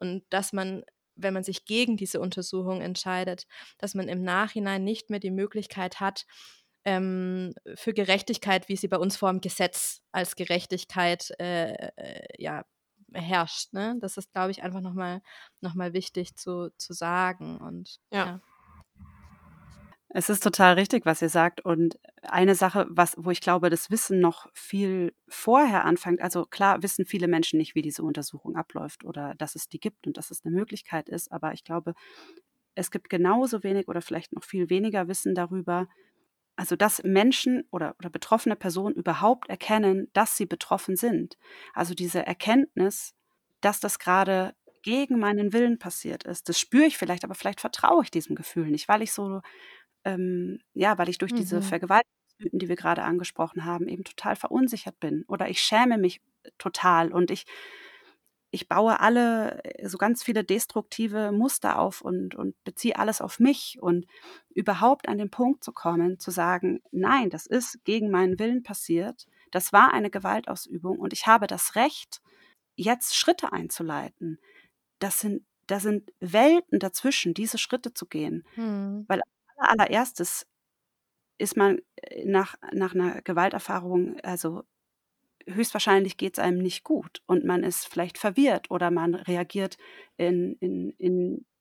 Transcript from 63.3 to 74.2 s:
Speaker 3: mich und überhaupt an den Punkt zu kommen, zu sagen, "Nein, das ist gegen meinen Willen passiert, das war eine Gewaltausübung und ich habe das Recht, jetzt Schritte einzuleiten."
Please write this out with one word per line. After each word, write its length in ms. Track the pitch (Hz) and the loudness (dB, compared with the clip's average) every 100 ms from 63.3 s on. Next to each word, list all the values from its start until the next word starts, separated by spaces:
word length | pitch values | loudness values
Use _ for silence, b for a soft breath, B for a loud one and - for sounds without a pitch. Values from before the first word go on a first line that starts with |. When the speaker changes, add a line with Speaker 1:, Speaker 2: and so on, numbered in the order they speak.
| - | 4
Speaker 3:
mich 400 | 247 277 - - | 4 4 -4 -4
und 260 | 180 175 175 B B B B | 0 0 -2 B B B B
überhaupt 560 | - 208 180 226 277 - | -4 -2 2 4 4 0
an 100 | 208 | -4
den 120 | 202 | -4
Punkt 320 | - 247 285 | 0 2 2
zu 80 | - | -4
kommen, 480 | - 170 170 175 185 | -6 0 2 2 0
zu 140 | - | -4
sagen, 480 | 180 170 180 185 - - | -2 0 2 0 -2 -4
"Nein, 400 | - 196 269 208 | -2 2 4 2
das 160 | 156 - | -4 -2
ist 380 | 247 240 - | -2 -2 -6
gegen 260 | - 220 208 | -2 0 2
meinen 300 | 185 185 185 | 4 4 2
Willen 240 | 226 247 | 0 0
passiert, 640 | 240 202 - 170 202 247 - b b | -2 -10 -2 -2 -2 -10 -20 b b
das 200 | 185 - | -4 6
war 220 | 202 247 | 8 10
eine 160 | - 208 | 6 0
Gewaltausübung 880 | 196 190 214 - 185 - 175 175 - | -2 -2 -2 -2 -10 -8 -8 -4 -4
und 140 | 190 | -4
ich 160 | - - | -2 4
habe 180 | 226 202 | 4 4
das 300 | 175 - 208 | -2 -2 2
Recht, 440 | 269 - - - b b b b _ | 2 0 -14 -18 b b b b _
jetzt 400 | - 190 247 - | -4 0 0 0
Schritte 380 | - - 349 - | 0 2 2 0
einzuleiten." 880 | 175 165 - 165 147 - - | -4 -6 -6 -4 -4 -8 -8